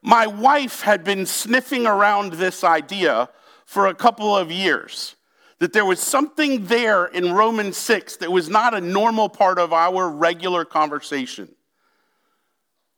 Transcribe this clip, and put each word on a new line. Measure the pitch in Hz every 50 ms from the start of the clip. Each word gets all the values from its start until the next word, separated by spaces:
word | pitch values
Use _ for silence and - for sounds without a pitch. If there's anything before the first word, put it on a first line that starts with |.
my | _ - 226 233 226
wife | 214 208 202 220 262 285 285 277 247 - -
had | - 202 208 190 160
been | 190 202 190 190
sniffing | 170 - - - 208 240 254 247 - 285 254 240
around | 220 208 196 202 208 208 202 202 196 165
this | 160 185 185 180 - -
idea | 180 165 160 151 - 196 196 180 151 123 113 123 - _ _ _ _ - _ _
for | _ - 196 196
a | - -
couple | - - 240 220 220 208 214 202
of | 196 180 160
years, | 165 185 190 180 143 101 - - - - - - - _ _ _ _ _ _ _ _ _
that | 170 170
there | - 220 208
was | 190 180 175
something | - - - 269 285 294 _ - 302 285 269 240 196
there | 180 233 233 240 220 214 185 180
in | 175 151 175 180 180
Romans | 175 196 214 226 226 214 208 196 180
six | - - - - 190 - - -
that | - 185 165
was | 180 185 165 156
not | 190 220 226 240 226
a | 202
normal | 175 175 190 196 214 233 226 220 214 196
part | 208 - 202 185 185
of | 180 175 160
our | 165 165 165 180 185 190 185 175
regular | 151 147 165 165 175 170 170 185 180 175 160
conversation. | - - 160 156 151 147 147 - - 147 139 127 123 - - 98 - _ _ _ _ _ _ _ _ _ _ _ _ _ _ _ _ _ _ _ _ _ _ _ _ _ _ _ _ _